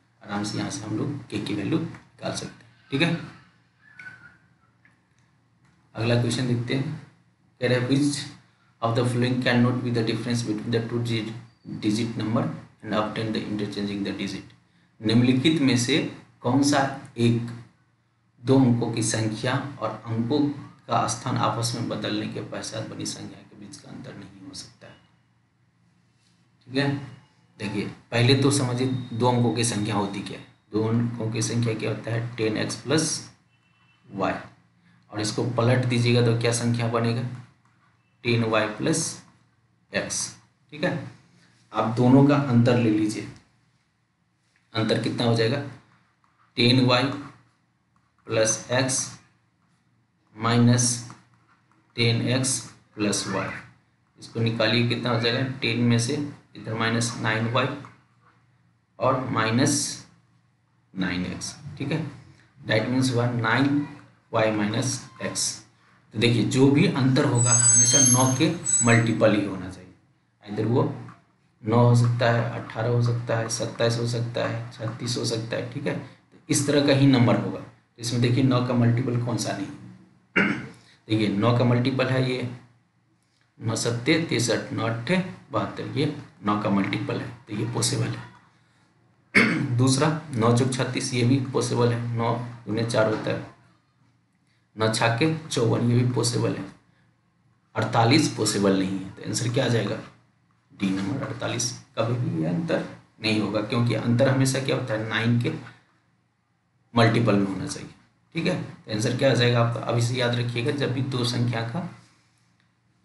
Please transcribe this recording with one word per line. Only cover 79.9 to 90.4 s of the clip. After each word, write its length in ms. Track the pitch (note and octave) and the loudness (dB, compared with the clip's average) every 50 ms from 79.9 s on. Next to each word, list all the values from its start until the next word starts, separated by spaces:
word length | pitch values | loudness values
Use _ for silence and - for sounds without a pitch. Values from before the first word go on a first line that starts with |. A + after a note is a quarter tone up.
| - - - _ _ _ _ _ - - G3+ G#3 | -20 -20 -20 _ _ _ _ _ 0 0 2 2
<clears throat> 580 | - - - - - - - - - _ _ - | 0 -4 -8 -12 -16 -20 -20 -20 -20 _ _ -2
देखिए, 180 | G#2+ A2 G#2+ G2 | 0 0 2 0
नौ 300 | F#2+ G2 G#2+ A#2 A#2+ A#2+ | 0 2 2 4 4 4
का 60 | C3 | 4
मल्टीपल 440 | A#2+ B2 A#2+ A#2+ C3+ C3 C3 C3 B2 | 4 4 2 2 0 0 0 0 0
है 240 | C3 C3 C3 B2+ | 0 0 0 0
ये, 180 | B2+ B2 B2 A#2+ - - - - _ _ _ _ _ _ _ _ _ _ _ _ _ _ _ _ _ - | -2 -4 -4 -8 -10 -12 -18 -20 _ _ _ _ _ _ _ _ _ _ _ _ _ _ _ _ _ -8
नौ 160 | A#2 A#2 A#2 | -6 -4 -4
सत्ते 460 | A2+ - A#2+ A#2+ A#2+ - - E3 E3 E3 | -2 -2 -2 -4 -2 0 0 2 2 0
तिरसठ, 500 | - C3+ A#2+ A#2 - G#2+ G2+ - - - | 0 -2 0 0 0 0 -2 -4 -6 -6
नौ 140 | G#2 A2 A#2 | -4 -4 -4
अट्ठे 360 | A#2 A#2 - - F3+ F#3 F3+ - - - - - | -4 -4 -2 -2 0 0 -2 -4 -8 -16 -12 -6
बहत्तर, 360 | A#2 G#2 G2 - - - G#2+ G#2+ | -4 -4 -4 -4 -6 -8 -10 -6
ये 280 | A2+ C3 C#3+ D3 - - - - - - - | -2 -2 0 0 -2 -6 -12 -18 -16 -6 -4
नौ 160 | G#2 G#2+ G#2 | -2 -2 0
का 80 | - G2 | 0 0
मल्टीपल 500 | G2 G2 G2 G2 G2+ - - - A#2 A#2+ | 2 2 0 0 -2 -4 -4 -4 -4 -4
है, 100 | - - - - - - | -6 -8 -12 -16 -14 -10
तो 80 | G#2 | -6
ये 180 | G#2 A#2+ A#2+ - | -4 -4 -4 -2
पॉसिबल 340 | A#2+ A2+ - B2 A#2+ A#2+ - | -2 -2 -2 0 -2 -2 -4
है। 240 | - - - - - - _ _ _ _ _ _ _ _ _ _ _ _ _ _ _ _ _ _ - | -4 -8 -12 -16 -20 -20 _ _ _ _ _ _ _ _ _ _ _ _ _ _ _ _ _ _ 2
<clears throat> 420 | - - G#3+ F3 D3 C3 B2 B2 A#2 | 2 2 2 2 0 -2 0 0 2
दूसरा 440 | B2+ C3 C3 - D3+ D#3+ D#3 - - - | 2 4 4 4 2 2 0 -2 -6 -6
नौ 260 | - G#2+ | -2 2